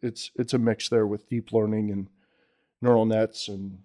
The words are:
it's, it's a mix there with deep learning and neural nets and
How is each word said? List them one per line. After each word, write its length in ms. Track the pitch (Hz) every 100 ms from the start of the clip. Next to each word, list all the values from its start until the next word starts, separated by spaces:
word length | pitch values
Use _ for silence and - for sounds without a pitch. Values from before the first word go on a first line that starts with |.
it's, 300 | 120 - -
it's 200 | - 117
a 40 | 127
mix 300 | 117 110 -
there 180 | 117 107
with 220 | 104 -
deep 240 | 117 107
learning 380 | 113 107 107 104
and 180 | 98 98 _ _ _ _ _ _ _
neural 240 | 123 117
nets 440 | 110 110 107 - -
and 320 | 98 98 95